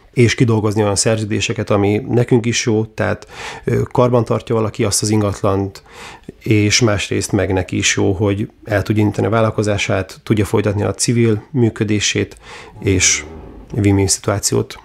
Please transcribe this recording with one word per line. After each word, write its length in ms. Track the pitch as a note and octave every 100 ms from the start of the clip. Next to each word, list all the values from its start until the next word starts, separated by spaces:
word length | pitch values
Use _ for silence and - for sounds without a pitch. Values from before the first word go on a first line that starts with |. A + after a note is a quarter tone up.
| -
és 220 | - A#2 -
kidolgozni 460 | A#2+ A2 G#2+ G#2
olyan 140 | G#2 G2
szerződéseket, 760 | A#2+ A2 G#2 G#2+ - A2 G#2+
ami 280 | G#2 G2+ G#2 -
nekünk 380 | A#2 A#2+ B2 A2+
is 200 | A2 -
jó, 200 | G#2+ G#2+
tehát, 420 | - G2 G2 - - - -
ö, 180 | - A#2+ A#2
karbantartja 640 | - B2 B2 A#2 A2+ - A2+
valaki 280 | A2 -
azt 180 | G#2+ -
az 80 | G#2+
ingatlant, 760 | G#2+ G2+ G2 G#2 G2 G2 - - - - - - -
és 360 | - G#2+ G#2 -
másrészt 520 | A#2 G2 - G#2 G2+
meg 220 | G#2+ F#2
neki 240 | F#2+ G2+ G#2
is 180 | G2 -
jó, 160 | G2+
hogy 380 | F2+ G#2+ G2+ A#2 - -
el 180 | G#2
tudja 180 | - G#2+
indítani 260 | G#2 - G#2+
a 20 |
vállalkozását, 920 | A2+ A2 - G#2 G2+ - G2 F#2+ -
tudja 220 | - G#2+ G2+
folytatni 380 | A2 G#2 G2+
a 100 | G2+
civil 500 | G2 - A#2+ A#2 G#2+ -
működését, 840 | C3 A2 - G#2 G#2+ - - G2 - - - - -
és 440 | - F#2 - - - - - - -
win-win 340 | - G2+ G2 G2
szituációt 720 | - - G2+ - A2+ A2 -